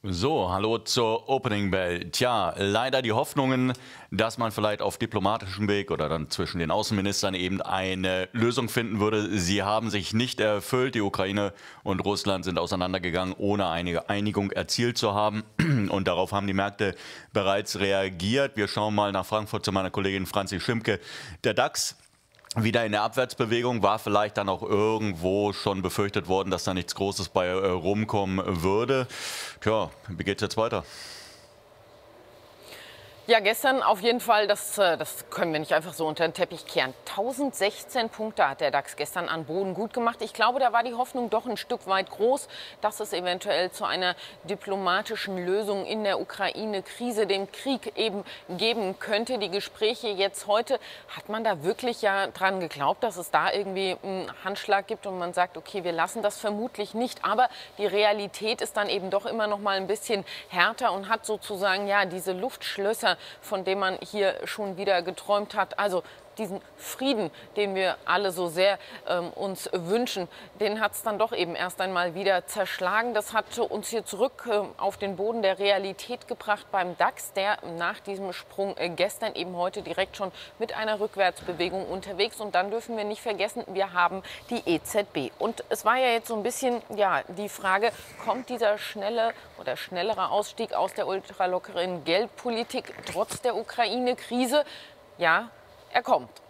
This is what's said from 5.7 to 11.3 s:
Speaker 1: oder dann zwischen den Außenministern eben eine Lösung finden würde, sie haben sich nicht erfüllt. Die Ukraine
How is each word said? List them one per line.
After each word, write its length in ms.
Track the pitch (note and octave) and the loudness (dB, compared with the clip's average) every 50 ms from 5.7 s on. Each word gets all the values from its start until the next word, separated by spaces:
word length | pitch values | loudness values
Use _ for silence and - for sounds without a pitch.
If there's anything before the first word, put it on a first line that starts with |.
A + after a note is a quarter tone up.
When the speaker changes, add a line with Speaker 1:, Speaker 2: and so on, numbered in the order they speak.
| G2+ G2+ G2 - | 4 2 2 0
Speaker 1:
oder 160 | E2 D2+ D#2 D2 | 0 0 0 0
dann 200 | D#2+ D#2+ D2+ - | 0 -2 -2 -4
zwischen 300 | - - F2+ D#2 - F2+ | -2 -4 -4 -2 0 -2
den 140 | E2+ D#2 | 0 2
Außenministern 640 | E2+ G#2 G#2+ - A2+ G2 F#2+ G2 G2 - - G2 F#2+ | 2 0 0 0 0 0 0 0 0 0 0 0 0
eben 280 | F2+ F2+ F#2 F#2+ F#2 | 0 0 0 0 -2
eine 640 | - - - F#2+ F#2 F#2+ F#2+ F#2 F#2 F#2 F#2 F#2 F#2 - | -2 -2 0 0 0 0 -2 0 0 0 2 0 -2 -2
Lösung 360 | - A2+ A2 A#2+ A#2+ C3 A#2+ G#2+ | 0 2 2 2 2 0 -2 0
finden 300 | - B2 A#2 A2 G#2 G#2 | 0 -2 -2 0 0 2
würde, 400 | G2+ G#2+ G#2+ G#2+ G#2 F2 G2+ G#2 | 2 4 4 2 0 2 0 0
sie 240 | E2+ F2 G2 G2+ | 2 2 2 2
haben 280 | F#2+ G2+ G#2+ A2 A2+ A2 | 2 2 2 0 0 0
sich 220 | G2+ G#2 F2 - | -2 -2 -2 0
nicht 280 | - A2 B2 B2 - - | 0 0 0 0 0 2
erfüllt. 560 | G#2 G#2+ G#2+ G2+ - - - B2+ B2+ C3+ - | 2 4 4 2 0 0 2 2 2 2 2
Die 60 | A#2 | 0
Ukraine 500 | G2+ G2 - - F#2+ F#2+ | 0 2 2 0 0 2